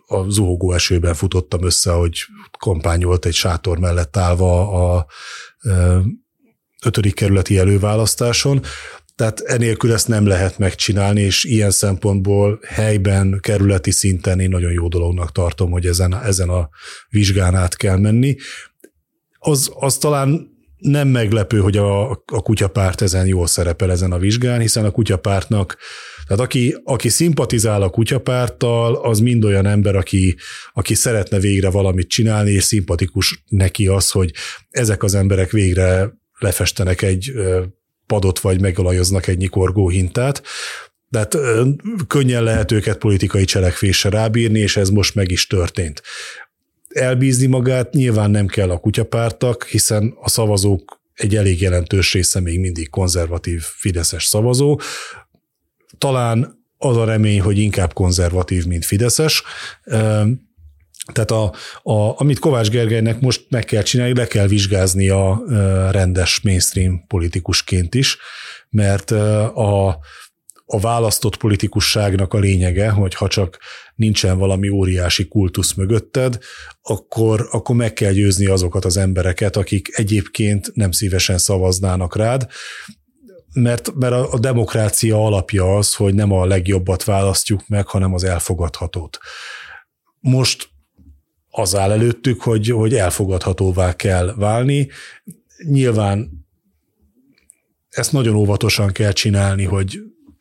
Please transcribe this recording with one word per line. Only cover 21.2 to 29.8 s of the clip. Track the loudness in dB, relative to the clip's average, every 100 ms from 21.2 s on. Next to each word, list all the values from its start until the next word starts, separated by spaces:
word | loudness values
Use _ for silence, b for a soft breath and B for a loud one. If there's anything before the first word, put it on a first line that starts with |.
| 2 0 2 2
hogy | 2 2
a, | 2 0 -2
a | -4 -6 -4
Kutyapárt | 0 0 0 0 0 0
ezen | 0 2 2
jól | 2 0
szerepel, | 0 -2 0 0
ezen | 0 0
a | 0
vizsgán, | 0 0 0 0
hiszen | 0 0
a | 0
Kutyapártnak, | 0 0 0 0 -2 0 -2 -2 -6 B B B B B
tehát | -2
aki, | 0 0 0 -2
aki | -4 -2 0
szimpatizál | 0 2 0 0 0 2 2
a | 0
Kutyapárttal, | 0 0 0 -2 -2 -2 -2 0 2 2
az | 0 0 2
mind | 2 2
olyan | 2 2 2
ember, | 2